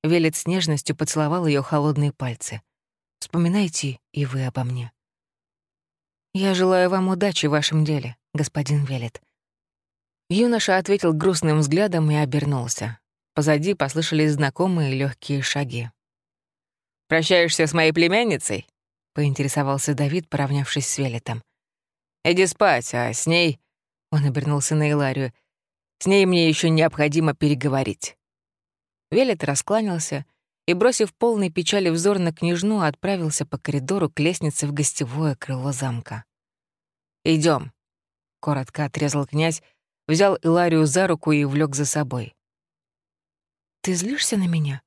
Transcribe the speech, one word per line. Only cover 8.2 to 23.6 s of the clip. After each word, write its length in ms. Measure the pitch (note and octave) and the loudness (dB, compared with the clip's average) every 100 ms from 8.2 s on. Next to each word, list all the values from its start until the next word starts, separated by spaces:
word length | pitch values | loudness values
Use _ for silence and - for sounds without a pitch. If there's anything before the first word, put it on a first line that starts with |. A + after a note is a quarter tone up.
| _ | _
господин 500 | D3+ D3 D3 C3+ D3 | -4 -4 -4 -2 0
Велет». 380 | C3+ C3 A#2 - _ _ _ _ _ _ _ _ _ _ _ | 0 -4 -6 -12 _ _ _ _ _ _ _ _ _ _ _
Юноша 480 | F#3 A#3+ A3+ - F#3+ | 2 2 2 2 0
ответил 360 | F3 G3 F3 | 2 2 2
грустным 460 | D#3 F3+ E3+ D#3+ D3+ | 2 2 2 2 2
взглядом 520 | D3 D#3+ G#3 F3 D3+ | 2 2 2 2 2
и 40 | D3+ | 2
обернулся. 840 | C#3+ D3 C#3+ C3+ A#2 - A2 A2+ _ _ _ | 0 0 0 -2 -4 -6 -6 -10 _ _ _
Позади 420 | - D3+ D3 E3+ G3 | -2 2 2 0 -2
послышались 580 | C3+ D#3 D#3+ D#3 D#3 | -2 -2 -2 0 2
знакомые 600 | D3 C#3+ - F#3 F3 C#3+ | 2 -2 0 -2 0 -2
лёгкие 480 | C3 C#3 B2+ - C#3+ | -2 -4 -6 -6 -4
шаги. 480 | C3 C#3+ C3+ B2 A#2 _ _ _ _ _ _ _ _ _ _ _ _ | -2 -4 -4 -6 -10 _ _ _ _ _ _ _ _ _ _ _ _
«Прощаешься 580 | D#3+ D#3+ F3+ E3 - D#3 | -2 4 4 4 2 0
с 80 | |
моей 200 | E3 D#3+ | 4 2
племянницей?» 720 | D#3 E3+ G3+ A#3+ C#3+ - G2+ - _ _ _ _ - | 4 2 2 2 -2 -2 -6 -8 _ _ _ _ -2
поинтересовался 720 | D3 C3 C#3 D3 C#3 C#3 - | 0 0 -2 0 0 -2 -2
Давид, 360 | C#3 C#3+ F3 E3 | -2 -2 -2 -4
поравнявшись 580 | C#3+ C#3 C#3+ C#3 D3 C3 | -4 -2 -2 -2 -4 -4
с 100 | - | -4
Велетом. 460 | C3+ A#2 - A#2 _ _ _ _ _ _ _ _ | -4 -4 -8 -10 _ _ _ _ _ _ _ _
«Иди 220 | D#3+ F3 F#3 | 0 2 2
спать, 460 | - G3+ B2+ A#2+ | 2 2 2 0
а 180 | B2 A#2+ | -4 -2
с 160 | A2+ - | -2 0
ней», 320 | E3+ E3+ C3+ | 2 2 0